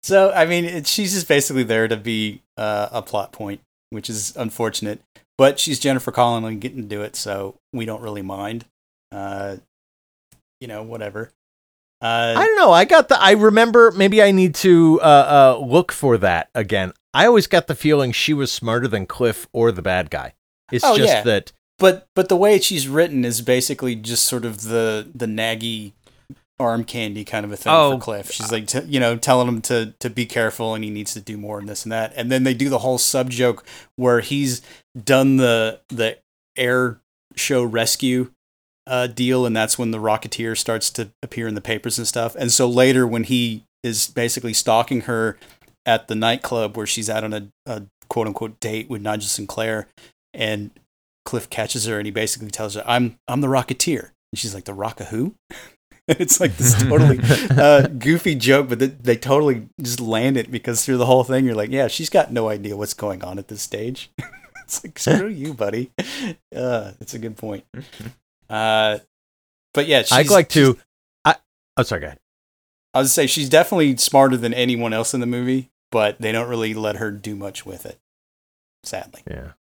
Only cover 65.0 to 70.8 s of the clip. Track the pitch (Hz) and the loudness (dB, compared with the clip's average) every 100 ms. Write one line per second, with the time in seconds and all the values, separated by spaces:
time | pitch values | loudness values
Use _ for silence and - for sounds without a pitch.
65 | - 175 202 180 143 127 101 110 127 - | 0 0 0 -8 -10 -6 -4 -4 -8 -8
66 | 190 277 247 - _ - 127 120 101 95 | -10 -8 -10 -12 _ -8 -4 -4 -6 -16
67 | 110 123 113 107 110 104 _ 120 147 - | -16 -12 -12 -12 -12 -12 _ -20 -20 -18
68 | 113 - _ _ _ 110 110 110 107 104 | -18 -18 _ _ _ -4 0 2 2 -2
69 | _ _ _ _ _ _ _ - 156 139 | _ _ _ _ _ _ _ -4 2 2
70 | 113 123 143 202 160 156 135 120 | 4 2 6 6 6 4 4 4